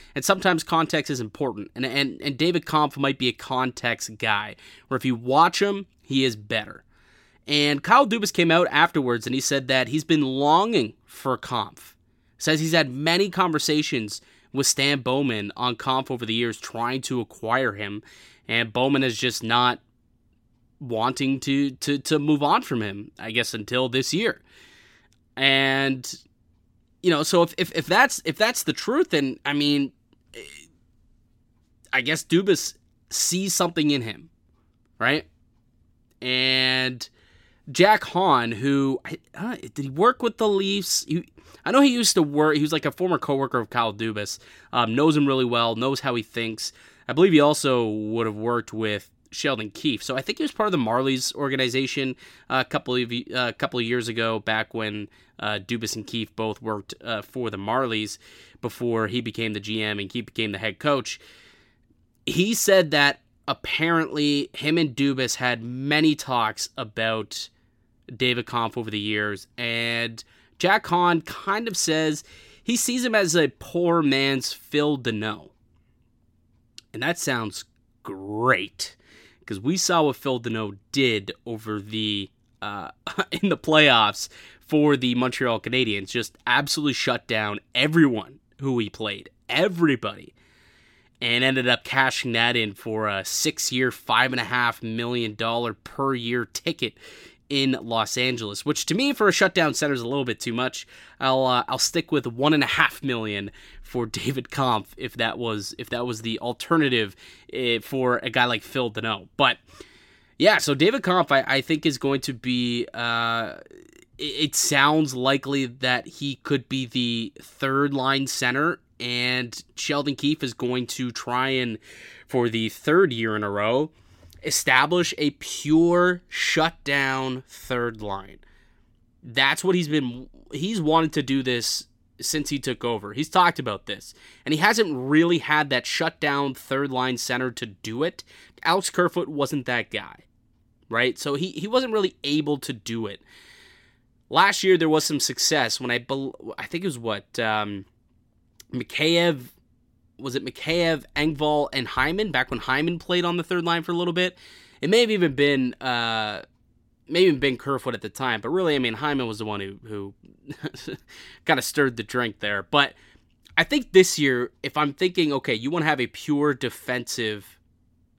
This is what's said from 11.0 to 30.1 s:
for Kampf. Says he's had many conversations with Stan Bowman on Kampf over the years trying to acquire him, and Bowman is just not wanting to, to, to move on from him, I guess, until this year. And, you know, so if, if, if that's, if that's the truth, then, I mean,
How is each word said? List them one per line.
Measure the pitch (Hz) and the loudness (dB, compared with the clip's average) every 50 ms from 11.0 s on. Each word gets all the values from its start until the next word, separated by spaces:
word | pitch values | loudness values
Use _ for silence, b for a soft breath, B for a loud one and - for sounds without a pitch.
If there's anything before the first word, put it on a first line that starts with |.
| _ | _
for | - - - - 135 127 | -20 -14 -6 -4 -2 -2
Kampf. | - - - 127 117 98 - - - - - - _ _ _ _ _ _ _ _ - | -2 -4 -4 -4 -4 -4 -6 -10 -20 -20 -20 -20 _ _ _ _ _ _ _ _ -6
Says | - 156 160 151 | -2 0 0 2
he's | 160 160 160 | 2 2 2
had | 165 156 135 | 2 2 2
many | 123 135 147 160 170 180 202 202 | -2 -4 0 0 2 2 0 0
conversations | 175 185 190 175 156 151 - - 151 151 147 - - 127 110 104 - - b b b b b b b | 0 0 0 0 0 0 0 0 0 0 0 0 -2 -4 -4 -6 -8 -12 b b b b b b b
with | 135 139 - | -2 0 0
Stan | - - 135 143 143 139 | 2 2 2 2 2 0
Bowman | 120 127 127 139 143 135 117 107 101 101 - | 0 0 0 0 0 0 0 -2 -4 -6 -6
on | - 120 123 120 | -4 -2 -2 -2
Kampf | 113 - 139 131 131 135 - 135 | -2 -2 -2 -2 -2 -2 -4 -6
over | 117 120 | -6 -4
the | 110 113 | -4 -2
years | 117 120 117 107 - | -2 -2 -2 -4 -6
trying | - - - 113 117 120 127 135 123 | -10 -12 -8 -6 -4 -4 -4 -4 -6
to | - 131 123 | -4 -4 -4
acquire | 113 - - - - 110 117 131 135 117 101 | -4 -6 -10 -10 -4 -2 0 0 0 0 -2
him, | 101 107 101 101 107 - B B B B B B B B | -4 -8 -10 -10 -10 -14 B B B B B B B B
and | B 113 117 117 110 107 | B -2 0 0 0 0
Bowman | 123 127 135 139 135 131 | 2 2 4 4 2 2
is | 131 113 107 | 0 -2 -2
just | - 127 110 - 113 | -2 -4 -4 -4 -2
not | 110 117 120 123 123 123 - _ _ _ _ _ _ _ _ _ _ _ _ _ _ _ _ _ _ _ - | 2 2 4 4 4 2 0 _ _ _ _ _ _ _ _ _ _ _ _ _ _ _ _ _ _ _ -14
wanting | 147 123 117 110 113 123 123 - 139 131 135 131 | -8 -4 -2 0 0 0 0 0 0 0 -2 -2
to, | - 143 139 139 143 139 127 | 0 0 0 2 0 0 -4
to, | - - - 143 139 | -4 -2 -2 -2 -2
to | 131 - 156 151 | -2 0 0 0
move | 143 151 151 139 147 | 2 2 2 2 4
on | 147 180 240 254 | 4 2 2 0
from | - 143 120 107 | 0 -4 -4 -4
him, | 104 98 101 107 - - - | -4 -6 -10 -12 -16 -16 -14
I | - 113 113 | -10 -4 -2
guess, | 120 117 - - | -2 -2 -2 -4
until | 113 101 - 123 123 131 127 | -8 -6 -4 -2 -2 0 0
this | 117 135 135 - - | 0 -2 -2 -2 -2
year. | 170 226 220 - - _ b b b b b b b b b b b b b b b _ _ - | 0 0 -2 -2 -6 _ b b b b b b b b b b b b b b b _ _ -4
And, | - 135 139 135 135 135 135 135 135 135 135 135 131 123 - - - - _ _ _ _ _ _ _ _ _ _ _ _ _ _ _ - | 0 2 4 4 4 4 2 2 0 0 0 -2 -4 -8 -12 -14 -14 -18 _ _ _ _ _ _ _ _ _ _ _ _ _ _ _ 0
you | 180 | 2
know, | 165 143 156 | 2 2 2
so | - - 175 170 | 2 4 4 4
if, | 170 - - | 4 2 -4
if, | 185 - - | -6 -4 -4
if | 170 147 | -4 -2
that's, | - 180 214 262 175 - - - | 2 4 4 4 4 2 -2 -4
if | 160 147 | -4 -2
that's | - 214 226 247 - - | 0 0 0 0 0 -2
the | - - | -2 -4
truth, | - - - 240 302 359 - | -2 -2 0 2 2 2 2
then, | - 151 139 131 127 - - | 2 0 0 0 -4 -4 -4
I | 143 143 | -2 -2
mean, | 147 147 147 147 143 139 131 - _ _ _ | 0 2 2 2 2 0 -2 -6 _ _ _